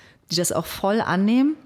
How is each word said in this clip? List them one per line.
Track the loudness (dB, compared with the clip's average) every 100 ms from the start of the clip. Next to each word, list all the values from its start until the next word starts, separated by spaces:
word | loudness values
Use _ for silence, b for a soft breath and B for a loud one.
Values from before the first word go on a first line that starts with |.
| B B -6
die | -4
das | -2
auch | -2 -6
voll | -4 -2 0
annehmen. | 0 0 2 4 2 0